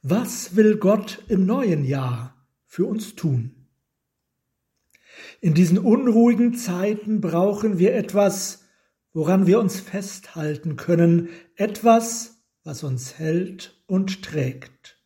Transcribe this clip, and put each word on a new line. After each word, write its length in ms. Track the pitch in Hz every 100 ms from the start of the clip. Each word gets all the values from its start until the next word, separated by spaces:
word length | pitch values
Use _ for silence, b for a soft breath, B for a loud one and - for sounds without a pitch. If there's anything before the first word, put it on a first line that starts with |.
Was 520 | 135 190 254 - - 180
will 220 | 214 214
Gott 460 | 180 214 - - -
im 180 | 190 185
neuen 400 | 254 240 156 135
Jahr 600 | 139 127 120 120 _ _ _ _
für 200 | - 190
uns 300 | 220 - -
tun? 520 | 165 127 113 - _ _ _ _ _ _ _ _ _ _ _ _ _ B B B B B
In 140 | 170
diesen 240 | 156 180 185
unruhigen 800 | 226 240 254 226 240 220 240 233
Zeiten 680 | - 180 196 214 214 214
brauchen 560 | 170 165 196 208 220 185
wir 180 | 185 247
etwas, 720 | - 202 202 - - - _ _ _ _ _
woran 340 | 165 151 190 180
wir 120 | 208
uns 200 | 202 -
festhalten 960 | - 196 190 - - - 151 151 165 143
können, 540 | - 170 170 170 170 B B _
etwas, 880 | 208 202 233 226 226 - - _ _ _
was 200 | - 139
uns 360 | 147 127 - -
hält 640 | 160 170 185 - - _ _
und 360 | 190 190 190
trägt. 760 | - 151 131 - - _ - _